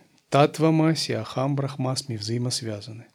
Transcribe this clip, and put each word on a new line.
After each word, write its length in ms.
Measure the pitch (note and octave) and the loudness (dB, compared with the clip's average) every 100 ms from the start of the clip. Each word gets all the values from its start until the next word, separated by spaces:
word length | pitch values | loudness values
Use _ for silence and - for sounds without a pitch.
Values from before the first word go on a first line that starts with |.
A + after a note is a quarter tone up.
| _ _ _ | _ _ _
Таттвамаси 840 | C#3 D3+ - D#3+ D#3+ D#3 D#3 - | 4 4 4 4 4 4 2 -2
и 20 | |
Ахам 400 | A2+ G#2+ C3 C3+ | -4 -4 -4 -2
Брахмасми 640 | C#3 C#3 - C3 B2+ - A2 | -2 -2 -2 -2 -2 -6 -6
взаимосвязаны. 880 | G#2+ A#2+ B2 - A2+ G#2 A2+ A2+ - | -4 -2 -2 -4 -6 -8 -10 -16 -18